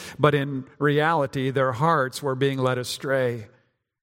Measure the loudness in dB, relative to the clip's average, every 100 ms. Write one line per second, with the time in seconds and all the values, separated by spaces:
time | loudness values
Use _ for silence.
0 | -14 2 2 4 0 -6 -10 -2 0 2
1 | 2 2 0 -2 -2 0 0 2 2 2
2 | 0 -4 -4 0 0 2 0 -2 -4 -6
3 | -2 0 0 -2 -10 _ _ _ _ _